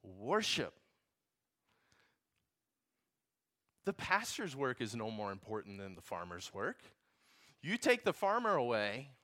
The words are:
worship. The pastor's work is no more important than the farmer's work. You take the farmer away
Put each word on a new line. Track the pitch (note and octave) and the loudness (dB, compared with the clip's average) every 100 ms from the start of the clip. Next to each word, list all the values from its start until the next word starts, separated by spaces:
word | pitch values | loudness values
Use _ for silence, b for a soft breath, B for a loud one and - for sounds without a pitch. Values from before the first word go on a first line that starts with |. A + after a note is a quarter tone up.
worship. | G2 F#2 A2 G#3 G#3 - G#2 - _ _ _ _ _ _ _ _ _ b b b b b _ _ _ _ _ _ _ _ _ _ _ _ _ _ _ _ | -14 -8 0 2 2 0 -2 -6 _ _ _ _ _ _ _ _ _ b b b b b _ _ _ _ _ _ _ _ _ _ _ _ _ _ _ _
The | - | -4
pastor's | - - F#3+ A#3+ - G3+ C3+ | -4 2 2 2 -4 -6 0
work | C3+ B2 | 0 0
is | A2+ A#2 | -2 -2
no | A2 | -4
more | G#2+ G#2 | -2 -4
important | F#2+ - G#2+ G2 G2 | -4 -6 -6 -6 -10
than | G2 F2 | -10 -12
the | |
farmer's | - F2+ F2 F2 - | -8 -8 -6 -8 -10
work. | - G#2+ - - _ b b b b b b | -4 -4 -4 -16 _ b b b b b b
You | D3 A3+ | -4 0
take | C#4+ A#3+ | 4 4
the | G3+ | 4
farmer | E3 G3 A3 A#3 F3+ | 2 2 4 4 4
away | A#2+ A2+ G#2 A2 C#3 - | 4 2 2 -2 -8 -18